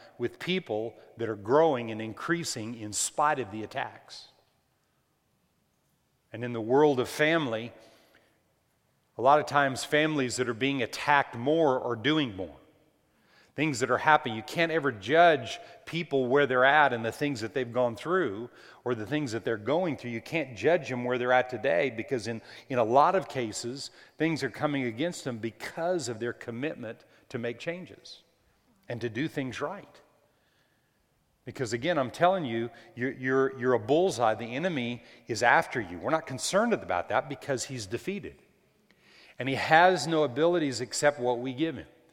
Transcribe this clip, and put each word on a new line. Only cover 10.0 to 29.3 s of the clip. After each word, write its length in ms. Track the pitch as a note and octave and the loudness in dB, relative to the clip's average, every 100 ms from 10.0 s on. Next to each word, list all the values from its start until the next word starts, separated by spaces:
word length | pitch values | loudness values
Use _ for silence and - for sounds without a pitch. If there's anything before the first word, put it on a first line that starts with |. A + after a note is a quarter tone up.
| D#3 D3+ B2+ B2 | 2 0 -2 -2
that 100 | A#2+ | -4
are 40 | |
being 300 | A2 C3+ C#3 | 0 -2 0
attacked 540 | A2 - - C#3+ - A#2 | -4 -4 2 2 2 -4
more 440 | C3 E3 D3 B2+ | 0 4 4 2
are 140 | B2 | -2
doing 400 | A2+ C3 D#3 B2+ | -2 0 0 -2
more. 220 | F#2+ E2 D2 _ _ _ _ _ _ _ _ _ - | -6 -12 -12 _ _ _ _ _ _ _ _ _ -2
Things 220 | D#3 A#2+ | -2 0
that 100 | B2 | 0
are 80 | A#2+ | 2
happening, 360 | D#3 D3+ B2 | 6 4 4
you 80 | A2 | -8
can't 300 | - E3+ E3 | -6 -2 0
ever 180 | D#3+ C#3 | 0 -2
judge 680 | G#2+ G2+ D#3+ F3 C#3+ A2 - - - - | -4 2 6 6 6 -2 -12 -16 -20 -10
people 400 | E3 E3 C#3 B2 | -8 -2 0 2
where 180 | C#3+ | 4
they're 200 | C3+ B2+ | 4 6
at 280 | C3 D#3 C#3 | 6 6 4
and 120 | A#2 | 2
the 80 | A2+ | -4
things 280 | - D3 A#2+ | -2 -4 -4
that 140 | A2 | -4
they've 180 | C3+ A#2+ | -4 -4
gone 220 | B2 B2 | 0 0
through 560 | A2 D#3 F#3 C3+ G2+ A#2+ - - - | -2 -2 0 0 -4 -12 -16 -20 -10
or 140 | B2 A2+ | -4 -4
the 100 | G#2 | -2
things 240 | D3+ C3+ | -4 -2
that 140 | A2 | -4
they're 120 | A#2+ A2 | -4 -4
going 400 | G#2+ E3 F3+ B2+ | 0 0 0 -4
through. 140 | B2 | -6
You 100 | A2+ | -8
can't 360 | - D#3+ C3 G#2 | -6 -6 -6 0
judge 320 | C#3 F3 A#2 | 2 2 0
them 160 | B2 | -4
where 140 | B2 B2 | -2 0
they're 140 | B2 | 4
at 180 | B2+ B2 | 4 2
today 420 | A#2 D3 E3+ C#3 A2+ | -2 0 2 0 -4
because 300 | - B2+ G#2+ | -6 -4 -4
in, 160 | A2+ - - - | -8 -12 -20 -4
in 100 | B2 | 0
a 60 | |
lot 300 | A2 C3+ E3 | 4 6 6
of 140 | F#3 - | 4 -2
cases, 640 | C3+ A2 - A#2+ C3+ - - - - | -6 -6 -6 -10 -10 -14 -18 -20 -4
things 240 | D#3+ C#3+ | -2 0
are 80 | C3 | -4
coming 340 | - D3 C#3 | -2 -2 0
against 380 | B2 A2 C#3 - | -2 -2 -4 -4
them 160 | C3+ A#2 | -8 -6
because 720 | A2+ - - - E3+ F3+ B2 | -8 -8 -12 -6 -2 -2 -2
of 100 | G#2+ | -6
their 140 | A#2+ | -6
commitment 720 | - - A#2 C#3+ - A2+ A#2 _ _ _ | -6 -10 -6 -6 -8 -12 -14 _ _ _
to 100 | A#2+ | -6
make 220 | A#2+ A#2 | -6 -6
changes 640 | E3+ F3+ D3 - - - _ _ _ _ _ _ _ | -8 -10 -14 -20 -20 -20 _ _ _ _ _ _ _
and 120 | A#2+ | -6
to 80 | A#2 | -6
do 200 | G#2+ | -4
things 320 | D#3 | -6